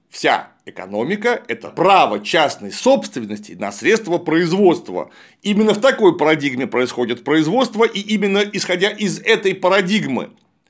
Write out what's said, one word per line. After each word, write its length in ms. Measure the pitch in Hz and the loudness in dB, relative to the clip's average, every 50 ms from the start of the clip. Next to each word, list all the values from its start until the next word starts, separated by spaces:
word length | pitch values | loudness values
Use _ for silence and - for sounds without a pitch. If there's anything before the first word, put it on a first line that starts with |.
| _ _ | _ _
вся 420 | - - - 143 120 - - - _ _ _ | -10 -4 0 0 0 0 -2 -6 _ _ _
экономика — 800 | - - - 92 92 104 104 120 151 202 208 208 240 240 - - - | -20 -18 -16 -14 -10 -6 -6 -4 -4 -4 -4 -2 -4 -4 -4 -6 -8
это 220 | - - - - | -10 -10 -10 -10
право 520 | - - 165 190 196 180 147 117 104 101 | -4 0 2 4 6 6 4 4 0 -4
частной 500 | 104 - - 165 151 135 - - 104 98 | -4 -2 0 2 2 0 -2 -6 -12 -12
собственности 800 | 92 - - 247 277 240 - - - 127 110 101 107 104 104 - 87 | -8 -2 2 2 2 2 0 -4 -8 -10 -8 -8 -10 -10 -12 -14 -12
на 180 | 90 104 98 | -10 -8 -8
средства 460 | - - - 165 220 220 - 160 175 170 | -6 -4 0 2 2 2 0 0 -4 -2
производства. 920 | 175 - 156 165 180 165 165 190 208 175 147 - - - 90 87 73 - - - - - _ _ | -2 0 0 0 2 2 2 4 4 4 4 2 0 -8 -8 -8 -8 -10 -12 -20 -20 -20 _ _
Именно 320 | - 202 208 202 220 214 202 | -4 -2 0 2 2 2 2
в 80 | 214 | 4
такой 360 | 220 269 - - 220 180 147 123 | 4 2 4 4 4 4 4 4
парадигме 500 | 151 156 156 147 139 143 127 123 135 107 | 2 2 2 2 0 -2 -4 -4 -4 -2
происходит 560 | - 120 127 123 - - 123 110 120 117 - | -2 -2 -2 -2 -2 -2 -4 -2 -4 -4 -2
производство, 600 | 131 151 160 156 156 190 254 262 - - 208 233 | 0 2 2 2 2 0 0 0 0 0 0 0
и 160 | 226 - 202 | 0 0 -4
именно 400 | 202 214 214 202 208 196 196 202 | -4 -2 0 0 0 2 2 0
исходя 500 | 208 208 208 196 - - 185 180 185 214 | 0 -2 -2 -6 -4 -2 -2 0 0 -2
из 300 | 208 208 208 185 156 170 | -2 -2 -2 -2 -2 -2
этой 340 | - 208 226 - - 190 185 | 0 0 0 2 2 0 -2
парадигмы 800 | 190 - 180 190 208 190 175 214 214 156 135 131 107 - - - _ _ _ _ _ _ _ | 0 0 0 2 2 0 0 0 -2 -2 -2 -4 -6 -6 -8 -12 _ _ _ _ _ _ _